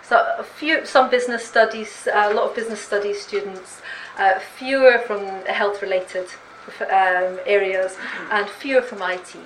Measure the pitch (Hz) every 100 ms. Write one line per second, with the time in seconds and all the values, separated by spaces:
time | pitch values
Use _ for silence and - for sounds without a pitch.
0 | - 233 226 226 214 - 302 311 - 285
1 | 254 247 247 233 - 233 220 220 214 -
2 | - 208 208 220 233 - 226 214 - 208
3 | 202 202 - 202 196 190 185 - - -
4 | - - 196 185 - - 262 269 262 233
5 | 226 202 196 190 - 185 202 202 196 185
6 | 180 185 180 - - - - - 214 190
7 | 185 180 185 185 185 202 190 190 185 -
8 | - - 175 214 202 - 277 262 247 208
9 | 180 180 - 165